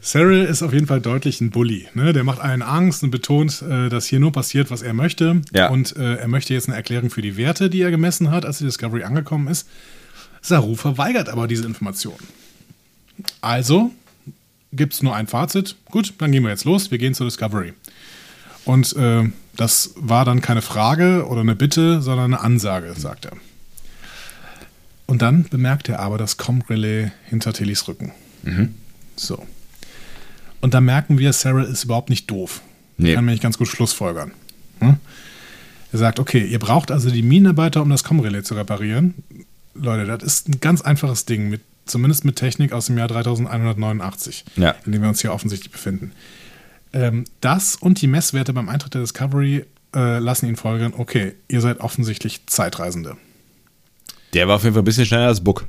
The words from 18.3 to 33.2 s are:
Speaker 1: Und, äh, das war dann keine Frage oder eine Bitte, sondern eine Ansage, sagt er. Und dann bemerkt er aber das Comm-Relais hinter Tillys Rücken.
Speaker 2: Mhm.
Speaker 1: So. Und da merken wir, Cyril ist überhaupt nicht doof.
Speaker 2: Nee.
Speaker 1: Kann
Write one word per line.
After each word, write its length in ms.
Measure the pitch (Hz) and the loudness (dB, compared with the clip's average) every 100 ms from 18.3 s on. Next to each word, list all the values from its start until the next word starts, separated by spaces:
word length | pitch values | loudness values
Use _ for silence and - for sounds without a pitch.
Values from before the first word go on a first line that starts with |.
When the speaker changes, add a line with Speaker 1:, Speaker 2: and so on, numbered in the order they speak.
| - - - - | -20 -20 -12 2
Speaker 1:
Und, 300 | 131 127 - | 4 4 2
äh, 280 | 123 117 113 - - - | 2 2 0 -4 -18 -4
das 360 | 113 - - - | 0 0 -2 -6
war 280 | 139 117 123 | 0 2 4
dann 160 | 123 | 2
keine 200 | - 117 | 2 -2
Frage 640 | - 107 110 156 180 185 - | -2 0 2 4 4 2 0
oder 140 | 120 | 0
eine 140 | 113 107 | 0 2
Bitte, 460 | 143 156 165 165 | 2 4 2 2
sondern 320 | 131 127 123 | 0 0 2
eine 100 | 127 | 2
Ansage, 500 | 110 120 101 92 85 82 | 2 2 2 -4 -6 -10
sagt 300 | 78 - - | -10 -12 -16
er. 60 | - - - - - - - - - - - - - - _ - - - | -18 -20 -20 -20 -18 -18 -18 -20 -20 -20 -20 -20 -20 -20 _ -20 -20 -2
Und 160 | 123 | 2
dann 240 | 117 151 160 | 4 4 4
bemerkt 420 | 127 127 139 - | 0 0 0 -2
er 120 | 117 | -4
aber 180 | 101 107 | -4 -4
das 180 | 107 - | -4 -6
Comm-Relais 760 | - 127 - 110 107 110 107 - - | -2 -2 0 -2 0 -2 -4 -6 -6
hinter 240 | 113 - | -4 -2
Tillys 340 | 113 101 101 - | -4 -4 -4 -6
Rücken. 240 | - - - - - | -10 -12 -14 -20 -12
Speaker 2:
Mhm. 320 | - 87 110 - - - - - | -6 0 0 -2 -20 -20 -20 -12
Speaker 1:
So. 260 | - - - - - - - - - - - - - - | -10 -10 -12 -18 -20 -20 -20 -18 -18 -16 -16 -18 -18 -2
Und 140 | 127 | 2
da 80 | 127 | 4
merken 360 | 127 131 147 143 | 4 4 4 4
wir, 140 | 139 | 4
Cyril 320 | 131 131 131 | 2 2 0
ist 220 | 120 123 120 | 0 -4 -2
überhaupt 240 | 117 - | -4 0
nicht 200 | 127 - | -2 -2
doof. 320 | 101 90 - - - _ - | -8 -8 -12 -18 -20 _ 0
Speaker 2:
Nee. 160 | 85 | 2
Speaker 1:
Kann 80 | 82 | 4